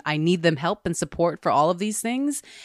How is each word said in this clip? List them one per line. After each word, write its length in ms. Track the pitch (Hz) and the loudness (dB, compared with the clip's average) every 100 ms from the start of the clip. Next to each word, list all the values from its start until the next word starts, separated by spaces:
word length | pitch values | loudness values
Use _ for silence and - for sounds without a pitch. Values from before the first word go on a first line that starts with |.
| 151 | -2
I 120 | 151 | 0
need 240 | 160 180 | 2 2
them 140 | 165 147 | 2 0
help 300 | 165 208 - | -2 -4 -4
and 100 | 170 | -4
support 460 | 165 - 170 165 | -4 0 0 0
for 100 | - | 2
all 180 | 123 156 | 4 4
of 100 | 180 | 2
these 200 | 208 208 | -2 -4
things. 420 | 226 254 285 285 - - | -4 -2 -2 -4 -8 -20